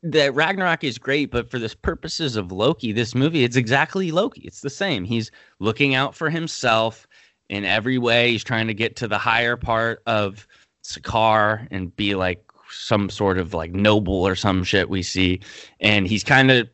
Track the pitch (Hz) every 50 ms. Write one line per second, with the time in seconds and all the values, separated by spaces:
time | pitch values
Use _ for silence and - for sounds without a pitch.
0 | - 170 143 156 147 139 127 135 156 160 196 190 190 180 165 156 - 147 113 -
1 | _ - 135 151 147 - - 120 117 - - 127 113 110 - _ - - 170 -
2 | - 160 - - 165 143 117 110 95 87 92 92 104 131 170 - - 117 104 110
3 | 120 110 - 123 131 156 165 160 123 120 120 131 123 107 127 139 151 160 - 196
4 | 190 175 156 170 202 - - - - - - - - 143 - - 196 196 156 104
5 | 90 95 117 117 110 - _ - - _ _ _ 95 107 113 - 147 139 135 127
6 | 135 143 - - 165 156 156 170 165 156 - - - 123 113 113 110 113 110 -
7 | _ _ _ _ _ _ _ _ _ _ - 101 101 95 98 110 107 127 131 127
8 | 120 120 117 120 120 120 120 107 - - - 113 113 110 110 101 113 113 - -
9 | 123 107 104 104 - 120 113 117 120 117 120 120 127 117 113 113 113 117 113 -
10 | _ - 113 107 104 98 95 104 - _ _ _ _ _ _ _ _ - - -
11 | - - - 113 110 113 110 110 107 104 110 107 117 127 - 95 92 87 - -
12 | 110 101 101 95 92 90 90 90 _ _ _ _ _ - - - - - 117 107
13 | 101 92 - - 104 98 92 92 90 80 - 85 80 82 87 95 101 107 107 107
14 | 107 87 95 95 87 98 92 95 - 107 92 92 92 - - 98 90 - 95 95
15 | 87 - - 90 92 90 90 90 - - - - - - _ _ - 104 107 104
16 | 98 87 107 104 - - 139 131 131 131 131 123 117 117